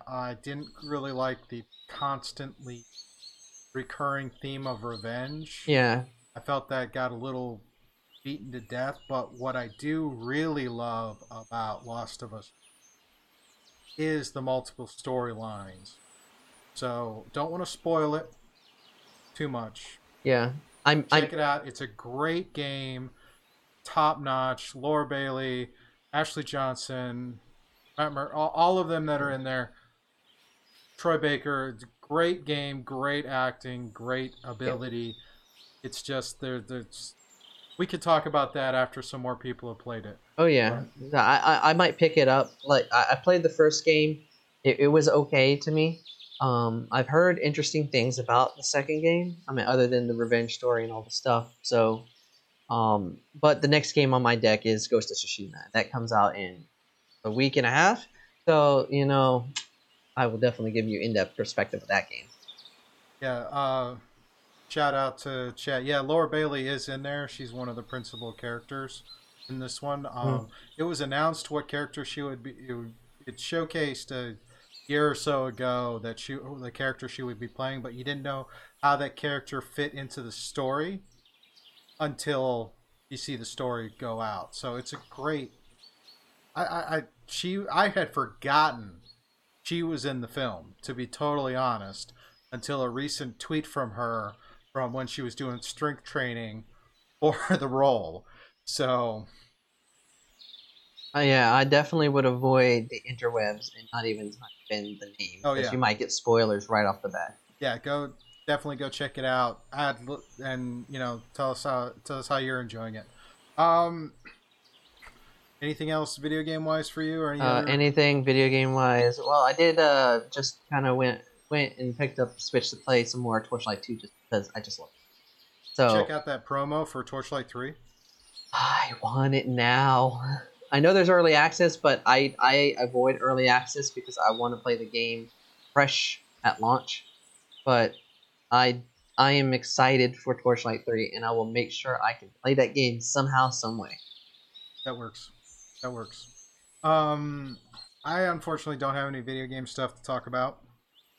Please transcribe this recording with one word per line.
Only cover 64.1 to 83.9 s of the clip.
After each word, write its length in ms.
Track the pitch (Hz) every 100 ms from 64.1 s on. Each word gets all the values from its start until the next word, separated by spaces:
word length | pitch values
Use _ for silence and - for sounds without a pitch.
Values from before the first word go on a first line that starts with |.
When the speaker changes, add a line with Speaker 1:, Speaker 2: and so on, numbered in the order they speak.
| _ _ _ _ _ _
Speaker 1:
shout 240 | 151 143
out 240 | 139 135 131
to 340 | 143 131 123
chat. 300 | 117 - 131
Yeah, 160 | 131 143
Laura 260 | 135 165 160
Bailey 360 | 156 156 143 131
is 200 | 139 -
in 140 | 135
there. 260 | 139 143 143
She's 240 | - 127
one 160 | 120 123
of 80 | 117
the 60 |
principal 500 | 117 127 113 - 117
characters 720 | 110 123 117 117 139 135 - - - _ _ -
in 80 | 131
this 240 | 127 -
one. 220 | 143 139
Speaker 2:
Hmm. 120 | 139 123 135
Speaker 1:
Um, 200 | 127 107 - - -
it 60 |
was 180 | 170 147
announced 480 | 139 139 160 156 -
what 180 | 151 147
character 340 | 147 147 -
she 200 | 135 -
would 200 | 143 131
be. 120 | 127 123 131
It, 60 |
would, 220 | 120 117 113 _ _ -
it 100 | -
showcased 720 | - 170 165 165 147 127 -
a 260 | 131 123 107 _ _ _ - -
year 200 | 147 151
or 60 |
so 320 | 135 - 139 131
ago 540 | 113 127 123 123 117
that 160 | 113 113
she, 180 | - 135 127 139
the 100 | 123
character 360 | - 135 131 127
she 140 | -
would 160 | 127 110
be 80 | 120
playing, 340 | - 131 135
but 120 | 123
you 80 | 120
didn't 200 | 127 143
know 240 | 139 135 127 - - _
how 140 | 143 143
that 180 | 139 -
character 440 | 151 143 - 139
fit 340 | - - 147
into 260 | 139 135 -
the 120 | 117
story 680 | - - - 131 139 165 196 - _ _ _ _ _ _ _ _ -
until 720 | 151 131 - 139 131 120 110 - _ _ _
you 80 | 131
see 200 | - 127
the 80 |
story 480 | 113 - 127 120 110